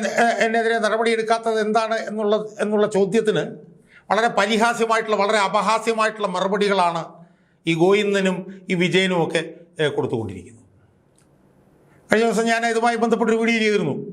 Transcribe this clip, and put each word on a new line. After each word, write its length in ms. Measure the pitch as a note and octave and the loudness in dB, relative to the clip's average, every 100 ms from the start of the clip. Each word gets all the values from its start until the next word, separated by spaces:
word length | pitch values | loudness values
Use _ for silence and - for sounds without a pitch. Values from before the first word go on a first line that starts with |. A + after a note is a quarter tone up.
| G#3 - | -2 0
എ-, 120 | A#3 G3+ A#3 | 0 2 0
എന്നെതിരെ 320 | A3+ A3+ A3+ G#3+ | 0 0 0 0
നടപടിയെടുക്കാത്തത് 720 | A3+ A#3 A3+ A3 A3+ A#3 A3 G#3+ | 0 0 0 0 -2 0 -2 0
എന്താണ് 320 | A3 A3 A3 - | 0 0 -4 -6
എന്നുള്ള, 240 | G#3+ G#3 G#3+ G#3+ - | -4 0 0 -2 -6
എന്നുള്ള 240 | G#3 G#3 G#3 F#3+ | -2 0 0 2
ചോദ്യത്തിന് 480 | G3 A3 G#3+ F3 - - - - _ - - | 2 2 2 0 -4 -10 -20 -20 _ -20 -2
വളരെ 200 | G3 A#3 - | 0 2 2
പരിഹാസ്യമായിട്ടുള്ള, 800 | G3+ A3 A#3 A3 A3+ A3+ A3 G#3 | 0 2 2 2 0 0 0 0
വളരെ 180 | G3+ A3 F#3+ | 2 2 2
അപഹാസ്യമായിട്ടുള്ള 840 | G#3 G3 A3 A3 A3 G#3+ A3 G3+ F3+ | 0 0 0 0 0 -2 -2 -4 -2
മറുപടികളാണ് 680 | F#3 G3+ G3+ G3 F3 E3 D#3 - - _ _ _ E3 | -2 0 2 2 2 -2 -8 -14 -20 _ _ _ -4
ഈ 40 | D#3+ | 2
ഗോവിന്ദനും 520 | F3+ G#3 G3+ G3 F#3+ F3+ - - - | 4 4 2 0 0 -2 -8 -16 -6
ഈ 80 | F3+ | -2
വിജയനും 380 | F3+ F3+ F#3+ F3+ D#3 | 2 2 2 0 0
ഒക്കെ, 180 | E3 D#3+ - - - | -2 -6 -12 -20 -4
ഏ, 100 | D3 C#3+ | -2 0
കൊടുത്തുകൊണ്ടിരിക്കുന്നത്. 680 | B2+ A#2+ G#2 F#2 F2 - _ _ _ _ _ _ _ _ _ _ _ _ _ _ _ | -4 -4 -6 -12 -16 -20 _ _ _ _ _ _ _ _ _ _ _ _ _ _ _
കഴിഞ്ഞ 160 | G#3+ A#3 | 2 2
ദിവസം 180 | G#3 A3+ | 2 0
ഞാൻ 160 | A3+ A#3 | 0 0
ഇതുമായി 240 | A3+ A#3+ A#3 | 0 0 0
ബന്ധപ്പെട്ടൊരു 360 | A#3 G#3 A3+ A3+ | 0 0 2 2
വീഡിയോ 160 | A3+ A3+ | 2 2
ചെയ്തിരുന്നു, 320 | G#3+ G3+ D#3+ - - | 2 0 0 -4 -6